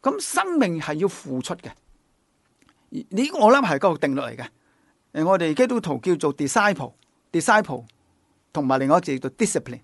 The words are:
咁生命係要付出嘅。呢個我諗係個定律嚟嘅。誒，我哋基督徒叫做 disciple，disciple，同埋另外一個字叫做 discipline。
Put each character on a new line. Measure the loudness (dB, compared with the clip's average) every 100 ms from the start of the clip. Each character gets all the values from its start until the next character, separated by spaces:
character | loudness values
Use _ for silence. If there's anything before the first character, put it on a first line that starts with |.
咁 | -2 -4
生 | -4 -2 0 0
命 | 0 0
係 | -4 -2
要 | -2
付 | -4 -8 -8
出 | -6 -10
嘅。 | -12 -20 _ _ _ _ _ _ _ _ _ _ _
呢 | -14 -8 -4 -2
個 | 4
我 | 6
諗 | 6 4
係 | 2
個 | 2 2
定 | -2 -2
律 |
嚟 | -6 -10
嘅。 | -14 _ _ _ _ _ _
誒， | -2 2
我 | 2
哋 | 2
基 | 2 2
督 | 0
徒 | -2 -4
叫 | -2 0
做 | 0 -2
disciple，disciple， | -2 2 0 0 -8 _ _ _ _ -4 2 2 2 -10 -12 _ _ _ _ _ _
同 | -4 0
埋 | 0
另 | 4
外 | 2
一 |
個 | 2
字 | -6
叫 | -8
做 | -2
discipline。 | -2 -2 -6 -16